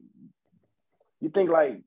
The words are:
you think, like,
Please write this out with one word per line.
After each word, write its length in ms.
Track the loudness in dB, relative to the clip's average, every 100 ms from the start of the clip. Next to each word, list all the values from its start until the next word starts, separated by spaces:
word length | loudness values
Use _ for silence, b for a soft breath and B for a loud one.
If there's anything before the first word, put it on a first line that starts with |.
| -18 _ -20 _ _ _ _ _ _ _ _ _
you 100 | -4
think, 200 | 0 2
like, 320 | 2 0 -4